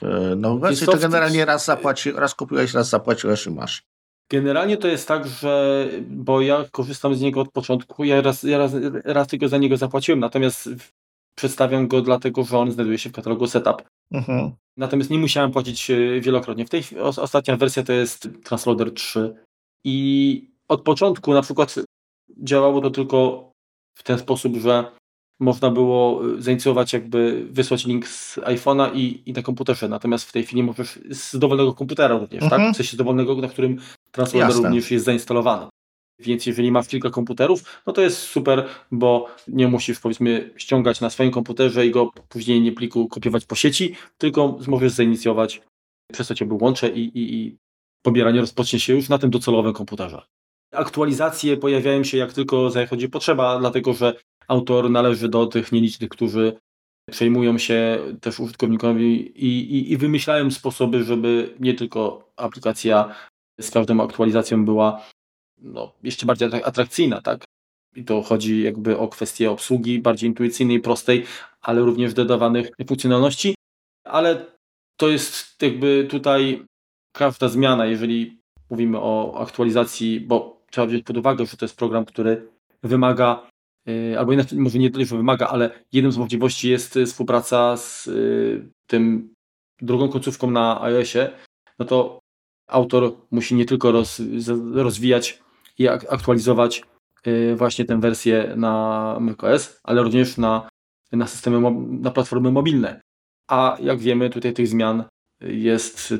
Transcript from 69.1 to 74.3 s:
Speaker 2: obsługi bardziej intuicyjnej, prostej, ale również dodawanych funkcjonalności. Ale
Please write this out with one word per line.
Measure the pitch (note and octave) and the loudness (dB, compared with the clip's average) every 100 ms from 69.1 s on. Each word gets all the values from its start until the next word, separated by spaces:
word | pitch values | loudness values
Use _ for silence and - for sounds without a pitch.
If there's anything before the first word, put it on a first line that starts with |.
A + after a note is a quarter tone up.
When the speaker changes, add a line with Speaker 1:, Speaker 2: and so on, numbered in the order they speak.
| - A2 - A2+ | -6 -10 -2 -2
Speaker 2:
obsługi | G#2 - B2+ A2+ A#2+ | -2 -2 -2 0 0
bardziej | A#2+ A2 A#2 | 0 0 -2
intuicyjnej, | A2+ A#2+ A#2 B2+ A#2+ | 0 -2 0 2 2
prostej, | A#2 A2+ - B2 - - - _ | 0 -2 2 0 0 -14 -20 _
ale | - A#2 | -2 2
również | A#2+ A#2+ B2 | 2 2 0
dodawanych | A2 A#2 A#2+ A#2 A#2+ A#2 - B2+ | 0 0 2 2 0 -2 -8 -6
funkcjonalności. | C3+ B2+ B2 C#3 C3+ G3+ G3 _ _ _ _ | -2 2 2 2 0 -2 -4 _ _ _ _
Ale | - D3+ E3+ | -4 0 2